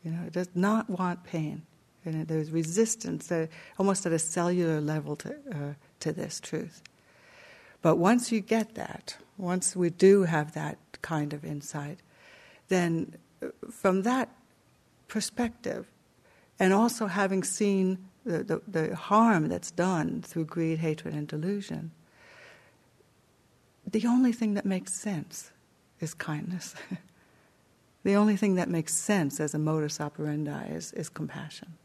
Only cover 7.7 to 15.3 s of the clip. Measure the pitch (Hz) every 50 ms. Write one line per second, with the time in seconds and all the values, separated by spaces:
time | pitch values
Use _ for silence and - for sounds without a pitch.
7.7 | - _ - 175 156 - 170 190 233 247 240 - 233 220 196 - 220 226 220 -
8.7 | - - - - - - - - - - - _ _ - 190 175 180 185 185 -
9.7 | - 180 180 170 170 - - 190 196 202 190 165 170 156 147 151 - 151 151 147
10.7 | 151 - _ _ - - - - 165 156 147 147 151 147 143 156 151 143 143 -
11.7 | - 151 143 147 147 - - _ _ _ - - - - - - - - _ _
12.7 | 190 185 175 170 165 165 - - 160 - _ _ _ _ - - - _ - -
13.7 | - - - 196 185 190 190 233 247 262 233 - - _ _ _ _ _ _ _
14.7 | _ _ _ _ _ _ _ _ - 220 208 -